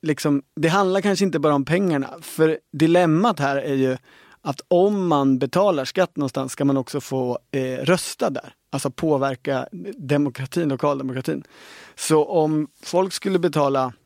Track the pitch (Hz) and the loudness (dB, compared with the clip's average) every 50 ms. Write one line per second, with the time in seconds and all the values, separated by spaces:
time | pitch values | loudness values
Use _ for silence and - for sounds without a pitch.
0 | - 156 151 - - 156 143 139 - _ _ - 147 165 165 196 196 185 185 196 | -2 -4 -4 -2 0 0 0 0 -2 _ _ -2 0 2 2 4 2 2 0 0
1 | 190 208 196 185 202 190 160 160 143 151 147 139 135 135 160 185 202 180 160 139 | 0 0 0 2 0 0 0 0 2 2 2 2 2 0 0 0 2 0 0 0
2 | 135 - - 139 156 - - - 160 160 160 - _ _ - 143 156 165 170 175 | -2 -6 -10 -16 -16 -12 0 2 2 2 2 0 _ _ -2 0 2 4 6 6
3 | 180 165 156 165 202 240 208 147 143 139 139 139 127 151 139 135 131 131 127 123 | 6 4 4 4 2 2 0 0 -2 0 0 -2 -2 -2 0 0 2 0 0 -2
4 | _ _ _ - _ _ - _ _ 156 135 - - _ 180 175 190 202 208 196 | _ _ _ -20 _ _ -20 _ _ -8 -8 -8 -2 _ 4 4 4 4 2 0
5 | 185 175 156 143 139 135 135 127 139 127 - 175 196 208 180 143 131 - - 190 | 0 0 2 2 4 4 2 2 0 0 2 2 2 2 2 0 -2 -4 0 0
6 | 185 - _ - 147 131 - 135 131 131 - - 143 139 139 135 127 - - 147 | 0 0 _ -6 -6 -4 -4 -4 -6 -6 -4 0 0 2 2 0 -2 -4 -8 -8
7 | - - 131 131 127 123 120 - _ _ - 139 131 127 127 127 139 147 180 175 | -8 -4 -4 -4 -2 -2 -4 -6 _ _ -6 -6 -4 -4 -6 -4 0 0 0 0
8 | - - - _ 247 220 139 123 - - _ _ _ _ - 139 - 139 - - | -2 -8 -6 _ -4 -4 -4 -6 -10 -14 _ _ _ _ -8 -4 -4 -6 -4 -2
9 | - 160 151 135 135 139 131 - _ - 139 127 131 - - 175 180 196 208 277 | 0 0 2 2 0 -2 -4 -6 _ -4 -4 -4 -4 -6 -12 -14 -14 -14 -14 -12
10 | 160 131 147 143 147 143 123 - 135 - - 175 170 147 135 127 - 147 143 139 | -4 0 0 2 2 0 -2 -8 -12 -6 -4 -2 -2 -2 -2 0 0 -2 -2 -2
11 | 135 131 127 131 131 - 156 139 - _ _ - - - - - - - - - | -6 -8 -8 -6 -6 -6 -6 -6 -10 _ _ -20 -20 -20 -20 -20 -20 -20 -14 -10
12 | - - 156 156 151 - 202 170 156 156 156 151 151 - _ _ - - - 175 | -2 2 4 4 4 4 2 2 2 2 0 -2 -2 -4 _ _ -14 -2 0 0
13 | 190 190 - - - 196 190 175 165 175 143 156 143 139 139 135 131 127 117 _ | 0 0 -4 -6 -4 0 0 0 0 0 0 0 0 0 0 0 -2 -2 -6 _
14 | _ | _